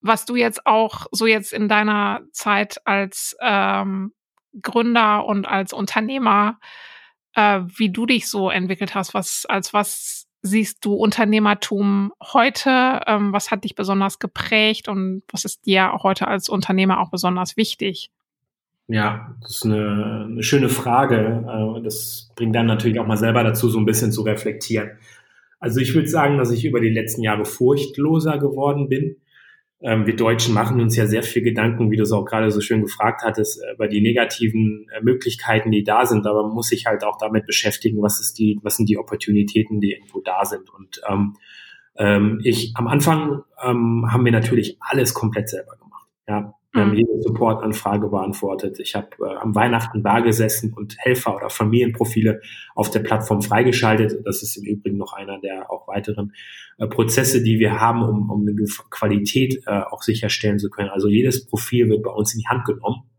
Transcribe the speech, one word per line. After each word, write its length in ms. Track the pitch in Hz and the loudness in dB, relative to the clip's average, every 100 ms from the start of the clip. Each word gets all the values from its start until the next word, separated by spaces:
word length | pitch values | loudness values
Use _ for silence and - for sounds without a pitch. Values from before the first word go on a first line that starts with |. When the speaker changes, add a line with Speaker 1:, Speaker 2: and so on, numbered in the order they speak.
Speaker 1:
was 240 | 208 226 - | 2 0 0
du 100 | 247 | 0
jetzt 300 | 233 214 - | 0 0 2
auch 420 | 220 220 - - | 2 2 -4 -10
so 140 | 190 226 | -2 2
jetzt 280 | 220 202 | 2 -2
in 160 | - 208 | -4 0
deiner 520 | 214 214 208 202 202 - | 2 2 0 0 -4 -8
Zeit 500 | - - 202 208 - - | -8 -2 0 -2 -6 -2
als, 520 | 196 196 - - - | -2 -2 -6 -10 -4
ähm, 720 | 247 202 196 196 196 190 196 _ _ _ _ 226 | 0 2 2 0 -2 -4 -8 _ _ _ _ -10
Gründer 640 | - 233 233 240 214 208 - | -4 -2 2 2 2 2 0
und 200 | 202 196 | -4 -2
als 280 | 196 190 | -4 -4
Unternehmer, 840 | - 196 - 220 269 226 202 208 220 - - - - - _ _ | -6 -4 -2 -2 0 2 4 2 -2 -14 -20 -20 -20 -20 _ _
äh, 260 | - 208 196 180 - | 2 4 2 -2 -2
wie 160 | 220 | 0
du 140 | 196 233 | 0 0
dich 240 | 247 - | 0 0
so 200 | 208 190 | -2 0
entwickelt 460 | 185 185 190 196 196 | 0 -2 -4 -4 -4
hast. 180 | 180 | -4
Was, 320 | - 180 - - | -4 -4 -8 -4
als 280 | 294 277 | -4 -2
was 540 | - 202 - - - - _ | -2 -2 -6 -10 -12 -16 _
siehst 420 | 190 214 208 - 208 | 0 0 0 -4 -2
du 80 | |
Unternehmertum 1200 | 202 214 226 214 214 214 208 - 202 202 202 196 - | 2 2 2 2 4 2 0 -2 -2 0 2 -2 -6
heute? 800 | - 269 247 - - 262 254 262 - | -2 2 2 2 2 4 2 0 0
Ähm, 280 | 214 202 | 0 2
was 180 | 196 - | 0 -2
hat 140 | 208 208 | -6 -6
dich 100 | - | -6
besonders 420 | 240 196 196 - | -2 0 0 -2
geprägt 680 | - - - 220 214 220 - | -10 -8 0 2 2 0 -4
und 360 | 196 190 190 _ | -4 -4 -6 _
was 140 | - | -10
ist 220 | 202 - - | -10 -8 0
dir 280 | 190 190 | 4 4
auch 100 | - | 2
heute 260 | 196 190 - | -2 0 -2
als 180 | 196 - | -4 -2
Unternehmer 540 | 196 - 190 190 185 | -4 0 2 2 2
auch 100 | 262 | 0
besonders 460 | 180 180 180 180 - | -2 -2 -2 -4 -2
wichtig? 540 | 220 - 202 165 - _ _ _ _ _ _ _ - | -2 -2 -2 -2 -4 _ _ _ _ _ _ _ -4
Speaker 2:
Ja, 480 | 110 107 110 - - | 0 0 -2 -10 -18
das 160 | - - | -12 -4
ist 80 | 113 | 0
eine, 600 | 107 104 104 107 110 107 | 0 0 -2 -2 -6 -6
eine 140 | 117 | -4
schöne 260 | 107 143 123 | 2 4 4
Frage. 1040 | - 123 123 135 113 107 117 117 110 107 117 | 0 2 2 4 4 2 -2 -4 -4 -2 -4
Äh, 40 | |
das 500 | 110 - - - - - | -8 -8 -10 -12 -16 -4
bringt 180 | 113 117 | 0 2
dann 120 | 117 | 2
natürlich 320 | 110 120 107 | 2 2 0
auch 80 | 107 | 0
mal 100 | 107 | 2
selber 260 | 113 120 | 2 4
dazu, 240 | 113 110 120 | 2 2 2
so 120 | 113 | 2
ein 60 | 107 | 2
bisschen 280 | 110 113 | 2 0
zu 80 | 113 | 0
reflektieren. 680 | 110 104 110 - - 110 104 - - - _ _ _ _ | -2 -2 -4 -6 -4 -4 -4 -12 -20 -20 _ _ _ _
Also 220 | 120 117 | -2 0
ich 120 | 127 | 2
würd 140 | 160 - | 2 2
sagen, 280 | 165 143 143 | 2 2 2
dass 140 | 120 | 2
ich 120 | 117 | 0
über 160 | 147 120 | 0 2
die 140 | 113 | 2
letzten 300 | 113 110 - | 0 -2 -2
Jahre 200 | 110 104 | -2 -2
furchtloser 960 | 104 - 127 143 143 - 147 160 151 147 | -4 2 2 2 -2 -2 2 2 2 0
geworden 500 | 139 - 139 143 139 | -2 0 0 0 0
bin. 300 | 135 156 - _ _ _ _ _ _ | 0 -2 -6 _ _ _ _ _ _
Ähm, 260 | 120 110 107 | -2 0 2
wir 80 | 113 | 2
Deutschen 380 | 117 113 117 | 2 2 2
machen 260 | 107 117 120 | 2 2 2
uns 160 | 113 113 | 2 2
ja 100 | 107 | 2
sehr 160 | 110 | 0
viel 220 | - 123 | 0 0
Gedanken, 480 | 117 110 110 113 113 | 0 2 0 2 0
wie 60 | 107 | 2
du 60 | |
es 80 | 104 | 2
auch 120 | 107 | 0
gerade 260 | 98 110 110 | 0 0 2
so 120 | 104 | 0
schön 200 | 104 110 | 0 0
gefragt 420 | 101 - 110 - | 0 0 0 0
hattest, 380 | 113 110 107 - | -4 -2 -4 -4
äh, 120 | - | -12
über 160 | - 107 | -6 -2
die 120 | 104 | 2
negativen, 840 | 107 120 113 - 117 110 110 107 - | 2 2 0 0 0 2 0 0 -10
äh, 140 | 110 | -2
Möglichkeiten, 680 | 117 127 120 - - 110 110 | 0 0 -2 -6 -2 0 2
die 140 | 107 | 0
da 220 | 104 107 123 | 2 2 4
sind. 200 | 110 104 | 2 2
Aber 180 | 107 | 0
man 100 | 107 | 0
muss 160 | 110 113 | -4 -2
sich 160 | 123 117 | -2 0
halt 180 | 104 | -2
auch 140 | 104 - | -2 -4
damit 280 | 107 107 - | -2 -2 0
beschäftigen, 560 | 104 107 - 113 107 | -2 -2 0 -2 0
was 200 | 104 104 | 0 0
ist 180 | - - | -6 0
die, 180 | 110 104 | 0 0
was 140 | 104 - | -4 -2
sind 100 | 104 | 0
die 100 | 104 | 0
Opportunitäten, 840 | - 104 - 104 104 110 107 107 | -2 -8 0 2 2 0 0 0
die 100 | 101 | -2
irgendwo 300 | 98 - 101 | -2 -10 -10
da 240 | 95 92 98 | -6 -2 -2
sind. 240 | 104 - | -4 -12
Und, 320 | 92 92 - 104 | -20 -20 -12 -4
ähm, 260 | 98 101 104 - - - - _ - | -2 -2 -4 -20 -20 -20 -20 _ -2
ähm, 420 | 104 101 104 110 | 2 4 2 2
ich, 280 | 127 117 - - | 0 0 -2 -4
am 120 | 117 | 0
Anfang, 560 | 143 143 156 151 143 - - | 2 4 2 0 -4 -8 -6
ähm, 420 | 127 120 117 117 117 | -2 2 2 2 2
haben 120 | 117 | 4
wir 80 | 120 | 4
natürlich 460 | 113 107 120 107 - | 4 4 0 0 -8
alles 340 | - 139 117 | -4 0 0
komplett 360 | - 110 104 104 | 0 -2 -2 -6
selber 260 | 95 - - | -8 -12 -20
gemacht. 320 | _ - _ _ - | _ -20 _ _ -6
Ja, 260 | 104 104 _ _ | -6 -6 _ _
wir 100 | - | 0
haben 100 | 104 | 2
Speaker 1:
Mhm. 60 | 107 | 4
Speaker 2:
jede 240 | 117 107 | 2 0
Supportanfrage 880 | - 113 117 107 107 104 101 104 104 | -2 0 0 0 -2 -4 -2 -2 0
beantwortet. 720 | 101 95 98 98 95 98 - | -2 -4 -6 -6 -4 -8 -8
Ich 160 | - 107 | -8 -8
hab, 220 | 104 - | -10 -8
äh, 160 | 101 95 | -8 -4
am 200 | 113 104 | -2 2
Weihnachten 480 | 120 117 113 110 | 2 2 -2 -2
da 160 | 104 113 | 2 4
gesessen 540 | 120 110 107 - 110 | 4 4 2 0 -4
und 240 | 113 104 - | -8 -12 -4
Helfer 380 | 127 127 123 98 | 0 0 0 -4
oder 140 | - | -8
Familienprofile 920 | - 107 117 120 113 110 113 110 - - - - | -2 2 4 2 0 0 2 2 0 -6 -20 -12
auf 160 | - 104 | -4 0
der 100 | 110 | 0
Plattform 420 | 104 113 - 101 | 0 -2 0 -2
freigeschaltet. 840 | 101 110 127 123 113 107 107 - 101 | 2 2 4 4 2 4 2 0 -4
Das 160 | 92 | -6
ist 160 | 101 - | -6 -8
im 80 | 101 | -6
Übrigen 320 | 101 104 101 | -4 -4 -4
noch 160 | 92 | -6
einer 260 | 98 98 98 | -12 -12 -10
der 320 | 98 95 - | -10 -10 -10
auch 160 | 92 - | -10 -6
weiteren, 460 | 101 104 104 101 - - - - _ | -6 -4 -6 -6 -10 -20 -20 -20 _
äh, 100 | 113 | -6
Prozesse, 540 | 117 113 127 123 131 | 0 2 2 4 2
die 180 | 113 110 | 4 4
wir 200 | 107 101 | 4 4
haben, 240 | 113 120 | 2 2
um, 260 | 113 104 101 | 2 0 0
um 120 | 101 | 0
eine 140 | 104 104 | -2 0
Gef-, 340 | 107 - - | -4 -6 -14
Qualität, 720 | - 104 101 101 131 131 127 - | -4 0 0 0 0 0 -2 -2
äh, 160 | 101 | -4
auch 180 | 95 - | -4 -6
sicherstellen 580 | - 110 107 - 107 101 | -2 -2 -2 -2 0 0
zu 100 | 101 | -2
können. 200 | - 101 | -4 -4
Also 180 | 95 104 | 0 4
jedes 380 | 107 131 127 - | 4 4 2 -2
Profil 420 | 107 - 120 113 | -6 -2 2 4
wird 160 | 107 | 2
bei 80 | 104 | 0
uns 220 | 104 107 | -2 -4
in 80 | 113 | -4
die 60 | 107 | -2
Hand 180 | 123 - | -2 -2
genommen. 380 | - 104 131 - | -4 -4 -6 -8